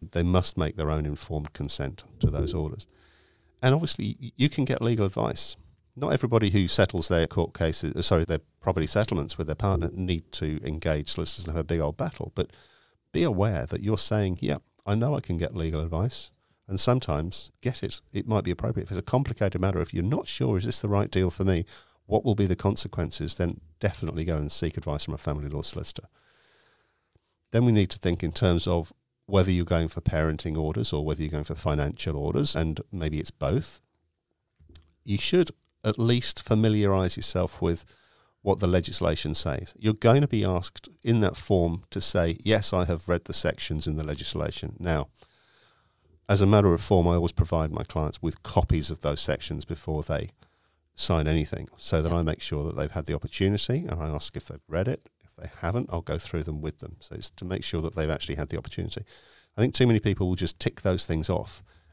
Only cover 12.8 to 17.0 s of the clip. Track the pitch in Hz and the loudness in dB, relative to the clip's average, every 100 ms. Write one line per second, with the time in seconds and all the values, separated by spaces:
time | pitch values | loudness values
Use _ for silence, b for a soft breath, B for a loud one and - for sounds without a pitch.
12.8 | b b _ 156 170 95 107 90 65 - | b b _ 0 0 2 0 0 -4 -4
13.8 | 101 110 - 107 98 87 - 71 - _ | -2 0 0 0 0 0 -2 -4 -6 _
14.8 | - 104 120 147 - 85 85 - 80 78 | -4 0 0 -2 -2 -2 -2 -2 -2 -2
15.8 | 80 80 113 - - _ _ _ - 95 | -2 -2 -2 -4 -12 _ _ _ -8 0
16.8 | - 127 | 2 2